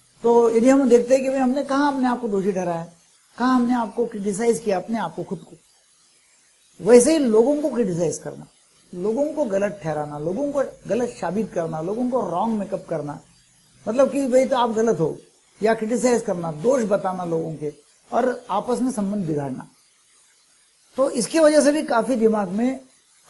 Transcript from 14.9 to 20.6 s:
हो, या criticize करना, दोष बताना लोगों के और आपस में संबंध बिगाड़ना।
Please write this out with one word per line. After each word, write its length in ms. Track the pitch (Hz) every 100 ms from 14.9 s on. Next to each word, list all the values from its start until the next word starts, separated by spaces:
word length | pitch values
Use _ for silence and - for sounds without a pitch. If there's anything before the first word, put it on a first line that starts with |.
| 165
हो, 180 | 151 - - _ _ -
या 120 | 208
criticize 480 | 220 214 240 247 233
करना, 300 | 214 180 165
दोष 300 | 151 208 269
बताना 420 | 208 196 190 185
लोगों 320 | 175 165 160 143
के 160 | 147 - _ _ -
और 340 | 226 254 240 -
आपस 300 | 196 208 220
में 120 | 254
संबंध 340 | 214 196 208 160
बिगाड़ना। 420 | 147 139 127 - _ _ _ _ _ _ _ _ _